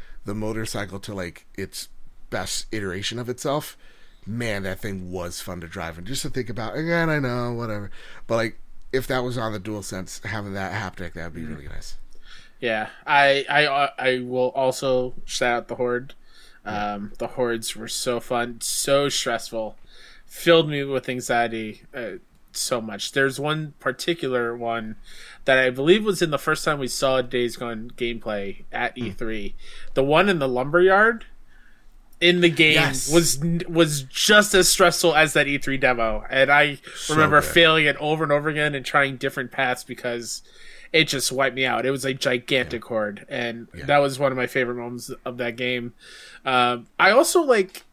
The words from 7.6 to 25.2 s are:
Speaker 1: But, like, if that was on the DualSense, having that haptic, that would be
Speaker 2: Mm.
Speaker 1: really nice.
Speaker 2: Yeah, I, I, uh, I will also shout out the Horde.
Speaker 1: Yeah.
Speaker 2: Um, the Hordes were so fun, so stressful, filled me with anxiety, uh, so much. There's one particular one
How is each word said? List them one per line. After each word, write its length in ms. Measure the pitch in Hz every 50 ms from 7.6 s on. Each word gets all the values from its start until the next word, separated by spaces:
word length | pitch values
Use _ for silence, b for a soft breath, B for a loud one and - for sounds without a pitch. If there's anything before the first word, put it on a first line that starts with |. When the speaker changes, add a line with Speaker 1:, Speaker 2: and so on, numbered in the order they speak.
| 117 113 104 104 101 98 B B B B B B B
Speaker 1:
But, 100 | - 117
like, 220 | 113 113 113 - - - - - - - - -
if 120 | 131 127 -
that 140 | 135 127 123
was 140 | 123 120
on 160 | 127 113 110 104
the 80 | 104
DualSense, 640 | 92 110 107 104 98 - 107 92 92 - - - -
having 300 | 107 110 107 101 101 98
that 180 | 101 95 90 90
haptic, 400 | 110 107 92 - - 92 85 -
that 120 | 85 82
would 100 | 85 78
be 80 | 82 82
Speaker 2:
Mm. 120 | 78 78
Speaker 1:
really 140 | 76 69 73
nice. 280 | 76 - - - - - - - - B B B B B B B B -
Speaker 2:
Yeah, 280 | - 120 110 107 107 104 - - -
I, 380 | - 151 143 143 139 139 139 135 -
I, 160 | 143 147 151
uh, 240 | 147 139 143 143 - - -
I 220 | 127 131 127 127
will 280 | 123 123 123 127 127 123 -
also 580 | 135 135 131 127 - 143 135 131 127 127 123 - - -
shout 280 | - - - 131 123 120
out 140 | 117 113 -
the 60 | 117
Horde. 400 | - 127 123 120 123 131 143 - b b b b b b b b b -
Speaker 1:
Yeah. 300 | 101 107 104 104 104 104
Speaker 2:
Um, 180 | 101 101 104 - -
the 80 | - 113
Hordes 480 | - - 123 120 117 113 110 - -
were 120 | 104 107 -
so 320 | - - - 131 120 120
fun, 420 | - - 127 120 120 120 120 113 -
so 480 | - - - - - 139 139 143 143
stressful, 640 | - - - 127 117 113 - - - 113 110 107 - - b b b b b b b b b
filled 420 | - - - - 170 170 165 160 151
me 160 | 151 143 139
with 240 | 139 135 127 - -
anxiety, 720 | 127 127 120 - 127 120 117 113 113 113 110 107 104 - - - -
uh, 180 | 135 117 104 92 92 - _ _ _ - _ -
so 280 | - - - 131 120
much. 300 | 110 107 104 101 - - -
There's 280 | 139 135 135 131 139
one 340 | 139 151 151 156 156 147 143 -
particular 760 | - 135 127 - - - 131 - - 135 127 123 120 117 120
one 380 | 120 120 117 113 117 110 110 107 B B B B B